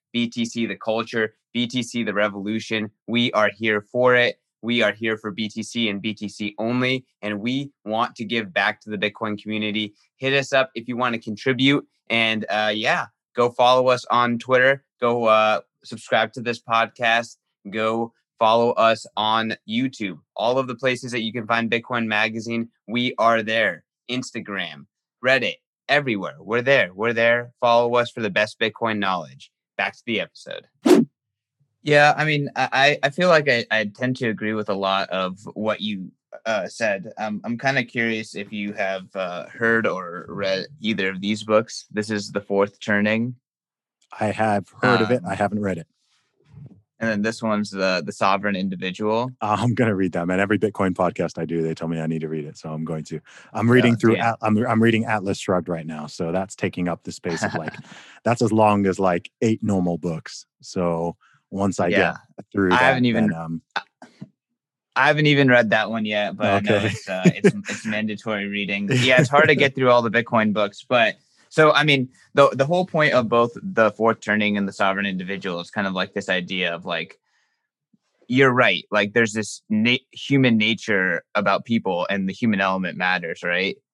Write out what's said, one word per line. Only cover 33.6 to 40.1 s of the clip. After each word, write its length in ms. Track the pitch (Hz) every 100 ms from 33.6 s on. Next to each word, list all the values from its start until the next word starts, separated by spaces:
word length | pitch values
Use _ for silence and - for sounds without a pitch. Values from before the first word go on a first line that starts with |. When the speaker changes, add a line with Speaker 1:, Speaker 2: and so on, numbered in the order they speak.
| 110
Speaker 1:
I 140 | 110 104
tend 300 | - 127 127
to 100 | 120
agree 240 | 101 107
with 140 | 110 104
a 60 |
lot 340 | 98 98 98 -
of 280 | 92 92 92 107
what 260 | - 107 107
you, 320 | 104 101 90 - _ - 110
uh, 200 | 107 87
said. 440 | - 110 98 92 -
Um, 220 | 107 107
I'm 140 | 113 117
kinda 260 | 135 135
curious 500 | 117 123 117 110 107
if 180 | - 101
you 200 | 107 101
have, 420 | 104 98 95 92
uh, 340 | 98 92 87 -
heard 380 | - 113 113 110
or 400 | 90 87